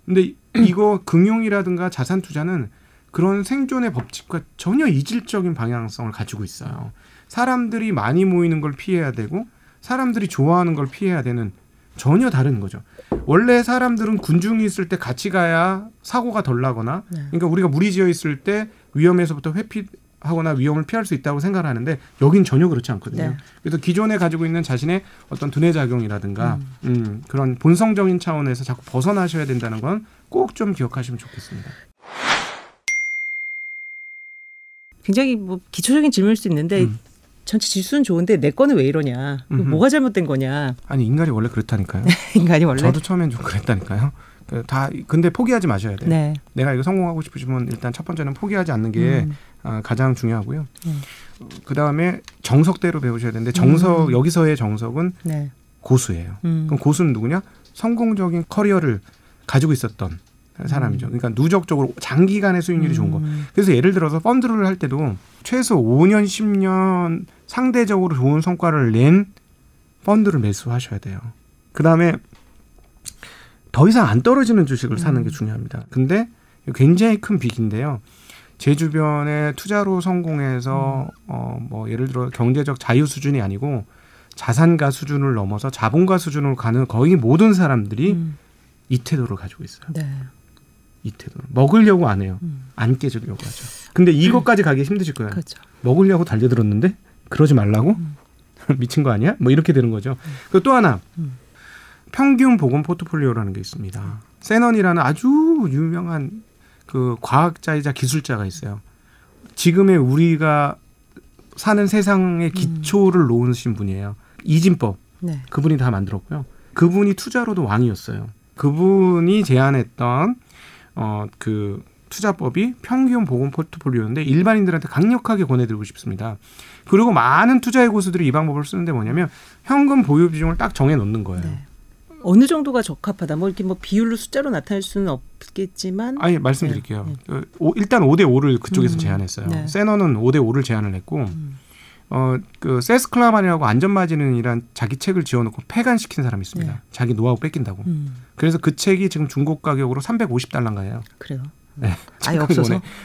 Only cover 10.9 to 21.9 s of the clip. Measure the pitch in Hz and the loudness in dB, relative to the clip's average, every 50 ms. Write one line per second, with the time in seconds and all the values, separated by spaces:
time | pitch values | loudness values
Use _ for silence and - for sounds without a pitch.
10.9 | - - 196 185 180 147 120 123 120 120 113 95 - _ _ _ _ _ _ _ | -6 -4 -2 -2 -2 -2 -2 -4 -4 -4 -4 -6 -10 _ _ _ _ _ _ _
11.9 | - - - 131 160 220 262 247 143 131 131 147 127 104 98 92 - - - _ | -14 -4 0 2 4 4 4 2 2 2 2 2 0 -2 -4 -8 -10 -12 -18 _
12.9 | _ - - - - - - - 151 196 233 247 240 240 233 240 247 254 247 247 | _ -20 -8 -6 -6 -6 0 2 2 4 4 4 4 4 2 0 0 0 0 0
13.9 | 233 214 220 214 220 196 - - 156 175 180 214 226 220 220 202 - - 180 170 | 0 -2 0 -2 -2 -2 0 2 0 2 2 0 0 0 0 -2 -2 -4 -4 -4
14.9 | 185 175 - 120 127 - - 202 175 185 170 165 165 165 175 190 190 190 214 226 | -4 -6 -4 -6 -8 -6 -6 -2 0 0 0 2 2 0 0 0 -2 -4 -8 -14
15.9 | _ _ - - - 254 233 240 208 214 175 135 123 120 131 131 120 117 110 120 | _ _ -14 -6 -4 -4 -4 -2 -4 -2 -2 -2 -2 0 0 -2 -2 -4 -4 -6
16.9 | 156 196 - - 175 156 143 143 160 165 180 160 170 190 185 156 135 156 196 208 | -6 -6 -8 -10 -10 -10 -8 -6 -4 -2 0 0 2 2 2 2 2 2 0 0
17.9 | 180 190 190 175 165 165 - 156 143 139 - 196 208 214 220 214 - _ _ _ | 2 2 2 2 0 0 -4 -6 -6 -4 -4 -4 -2 -2 -4 -8 -12 _ _ _
18.9 | - 147 160 180 180 180 170 160 156 139 - 160 156 202 220 - - 214 196 - | -2 4 4 4 4 4 2 0 -4 -6 -6 -6 -6 -6 -6 -6 -8 -10 -10 -10
19.9 | - - _ _ _ _ - 147 165 165 160 160 147 127 131 147 151 156 147 - | -16 -20 _ _ _ _ -6 -4 -2 -2 0 -2 0 0 0 0 0 -2 -2 -2
20.9 | 226 226 208 - 160 131 - 151 143 143 151 196 196 185 160 143 120 113 123 160 | -4 -4 -4 -4 -4 -4 -4 -4 -4 -2 -2 -2 -2 -2 -2 -2 -4 -4 -4 -4